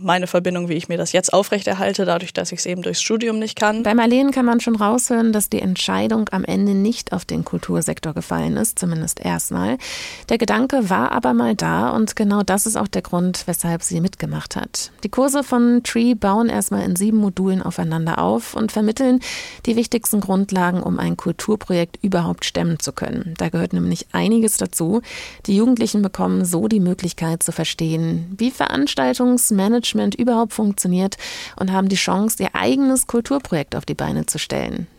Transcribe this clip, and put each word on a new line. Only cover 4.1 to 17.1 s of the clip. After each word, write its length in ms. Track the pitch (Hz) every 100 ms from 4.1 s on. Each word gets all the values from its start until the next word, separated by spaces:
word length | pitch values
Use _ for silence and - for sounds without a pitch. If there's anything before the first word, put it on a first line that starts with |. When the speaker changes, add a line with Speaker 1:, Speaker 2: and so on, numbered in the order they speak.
| 254 277
Speaker 2:
kann 160 | 262 247
man 140 | 233
schon 140 | 233
raushören, 600 | 220 208 240 - 233 226
dass 160 | 214 202
die 100 | 208
Entscheidung 720 | 190 185 - 190 214 220 208
am 160 | 190 -
Ende 260 | 190 202
nicht 400 | 196 208 240 -
auf 140 | 175 -
den 180 | 160
Kultursektor 720 | 165 170 - 170 156 156 160
gefallen 420 | 165 - 165 160 143
ist, 220 | 220 -
zumindest 420 | 180 160 156 -
erstmal. 560 | 175 170 - 175 190 254 - - - - -
Der 80 | 233
Gedanke 500 | 208 214 262 277 196
war 240 | 190 240
aber 220 | - 254
mal 200 | 233 233
da 360 | 208 165 165 -
und 260 | - 214 -
genau 260 | 202 202
das 220 | 196 196
ist 120 | 220 214
auch 120 | 202
der 140 | 190
Grund, 400 | - 175 180 180
weshalb 380 | - 170 170 170
sie 180 | - 170
mitgemacht 560 | 180 - 156 151 - -
hat. 360 | - - - -
Die 60 | 202
Kurse 320 | - 269 277
von 400 | 262 247 240 240
Tree 320 | 240 233 233
bauen 340 | 233 202 208 226
erstmal 360 | 208 196 202
in 120 | 190 180
sieben 220 | 208